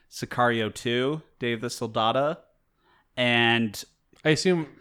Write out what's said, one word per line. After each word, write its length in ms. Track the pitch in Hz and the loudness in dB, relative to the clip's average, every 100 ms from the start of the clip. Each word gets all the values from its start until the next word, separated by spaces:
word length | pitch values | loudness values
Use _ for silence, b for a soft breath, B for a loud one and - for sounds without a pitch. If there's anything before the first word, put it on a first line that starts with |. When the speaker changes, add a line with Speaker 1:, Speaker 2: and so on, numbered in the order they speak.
| _ | _
Speaker 1:
Sicario 600 | - - - 123 117 107 | -12 -6 0 2 2 -2
two, 480 | - 120 120 131 156 - _ | -4 -2 0 0 -4 -8 _
Day 140 | 123 | -6
of 80 | 117 | -4
the 80 | 120 | -6
Soldado, 720 | - 117 113 110 127 143 170 - _ _ _ _ _ _ | -6 -6 0 0 2 0 -4 -12 _ _ _ _ _ _
and 720 | - 123 120 117 117 113 98 - _ _ _ | -2 2 4 4 2 0 -4 -14 _ _ _
Speaker 2:
I 60 | 156 | 0
assume 360 | 151 185 180 151 - | 2 2 2 0 -10